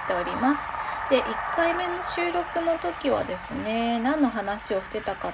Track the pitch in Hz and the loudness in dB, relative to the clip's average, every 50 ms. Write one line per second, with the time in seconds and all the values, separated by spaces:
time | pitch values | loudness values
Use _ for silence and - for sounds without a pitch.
0 | - - 190 175 175 180 180 - 233 269 294 - - - - - - - - - | 0 0 0 0 0 -2 0 2 4 4 4 2 0 -4 -6 -4 -4 -4 -4 -4
1 | - - 269 247 - 226 226 - - - - 330 339 339 339 349 359 349 359 370 | 0 2 4 4 4 2 -2 -4 -4 -2 0 2 2 2 2 0 -2 -2 -2 -4
2 | - - - 349 349 349 339 349 339 - - 339 330 330 330 330 - 349 339 - | -4 -2 -2 0 0 0 0 0 -2 -2 -2 0 2 2 2 2 0 -4 -4 -2
3 | - 277 220 208 190 190 185 180 - - - 190 196 214 226 233 233 233 233 233 | 0 2 2 2 2 -2 -4 -6 -6 -6 -6 -4 -2 0 0 2 2 2 2 2
4 | 226 262 302 311 285 240 220 220 196 202 202 214 - - 214 190 190 - - 214 | 2 2 4 4 4 4 2 0 -2 -2 -2 -4 -2 0 0 0 0 -2 -4 -4
5 | - - 185 - - 180 | -2 -4 -4 -2 -4 -6